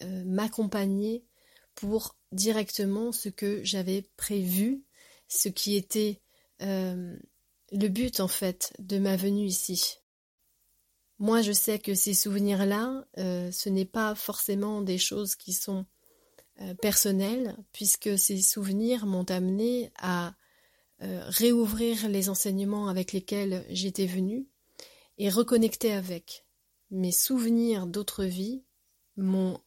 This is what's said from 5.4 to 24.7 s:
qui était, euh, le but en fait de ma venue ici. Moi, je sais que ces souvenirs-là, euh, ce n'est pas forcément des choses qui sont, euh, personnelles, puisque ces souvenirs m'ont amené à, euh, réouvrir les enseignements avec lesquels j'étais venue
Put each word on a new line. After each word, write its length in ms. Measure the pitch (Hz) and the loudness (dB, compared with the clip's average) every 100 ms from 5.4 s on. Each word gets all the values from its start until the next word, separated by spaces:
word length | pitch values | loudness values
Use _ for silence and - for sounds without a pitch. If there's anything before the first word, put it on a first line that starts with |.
| 202 | -2
qui 260 | 185 - 202 | -2 0 0
était, 460 | 196 220 214 202 _ _ _ - | 0 0 0 -2 _ _ _ -10
euh, 520 | 196 190 185 180 175 175 - _ _ _ - | -4 -2 -2 -4 -8 -12 -18 _ _ _ -6
le 160 | 202 208 | 0 2
but 320 | 196 254 233 | 2 0 2
en 80 | 185 | 0
fait 440 | - 190 180 - - | 0 -2 -2 -6 -6
de 200 | 190 196 | -2 2
ma 180 | 196 190 | 2 2
venue 280 | 196 202 | 2 2
ici. 540 | 202 185 - 180 - - _ _ _ _ _ _ _ _ _ _ _ - | 2 0 -2 0 0 -2 _ _ _ _ _ _ _ _ _ _ _ -4
Moi, 220 | 208 226 | 2 4
je 80 | 208 | 4
sais 300 | 202 - 214 | 2 2 0
que 160 | 208 196 | 0 0
ces 180 | - | 2
souvenirs-là, 880 | 196 208 202 202 196 196 202 240 269 - - | 2 2 2 2 2 2 2 -2 -6 -10 -6
euh, 320 | 185 180 180 | -4 -2 -4
ce 180 | 185 208 | -4 0
n'est 160 | 190 | 0
pas 300 | 190 226 214 | 0 0 0
forcément 680 | 214 - 208 - 202 202 208 | -2 -6 -4 -2 0 0 -2
des 160 | 190 180 | 0 0
choses 360 | - 202 202 | 0 -2 -4
qui 180 | - - | -6 -4
sont, 320 | 185 - 190 190 _ _ _ _ _ - - | -4 -2 -6 -6 _ _ _ _ _ -20 -14
euh, 140 | 190 | -12
personnelles, 840 | 180 214 202 208 190 196 240 240 - 196 | -4 0 2 4 2 0 0 -4 -6 -14
puisque 440 | - 202 - 214 202 | -4 0 0 0 2
ces 240 | - 196 | 2 4
souvenirs 640 | 196 - 196 196 226 247 | 2 2 0 0 2 0
m'ont 200 | 208 185 | 0 0
amené 640 | 180 185 185 190 233 247 233 - | 0 0 2 2 0 0 -4 -6
à, 400 | 185 180 175 190 _ _ _ _ _ - | -2 -2 -2 -10 _ _ _ _ _ -14
euh, 220 | 190 185 - | -10 -8 -4
réouvrir 840 | 190 233 233 220 220 233 220 214 | 4 6 6 4 2 0 0 0
les 200 | 196 190 | 0 0
enseignements 580 | 190 208 190 202 208 208 | 0 0 0 0 0 0
avec 260 | 185 185 | -2 -2
lesquels 520 | 196 185 202 196 185 - | -4 -2 -2 -2 -4 -4
j'étais 380 | 180 190 185 190 | -4 -4 0 0
venue 400 | 185 185 233 269 _ _ | 0 -2 -2 -8 _ _